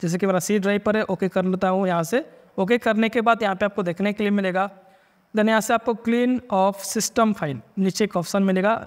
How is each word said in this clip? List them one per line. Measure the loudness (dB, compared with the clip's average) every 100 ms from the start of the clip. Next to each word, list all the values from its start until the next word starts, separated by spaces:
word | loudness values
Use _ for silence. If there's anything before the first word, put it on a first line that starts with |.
जैसे | -4 -2
कि | 0
मेरा | 0
सी | 0 0
ड्राइव | 0 0
पर | 0 0
है, |
ओके | -2 -2 -2
कर | 0
लेता | 0 0 0
हूँ | 0 0
यहाँ | 0
से। | 0 -2 -4 -12 -12 -4
ओके | 0 2
करने | 2 0 0
के | 2
बाद | 2 2
यहाँ | 0
पे | 0
आपको | -2 -2
देखने | -4 -2 -2
के | 0
लिए | 0
मिलेगा, | 0 0 -2 -4 -6 -20 _ _ _ _
then | 0 2
यहाँ | 2
से | 2
आपको | 0 0 -2
clean | 0 0 2 0 -2
of | 0 0 0 -6
system | -4 -2 2 2
file, | 0 -4 -8 -10 -2
नीचे | -2 0
एक | -2 -2
ऑप्शन | -2 0
मिलेगा, | 2 2 0 -2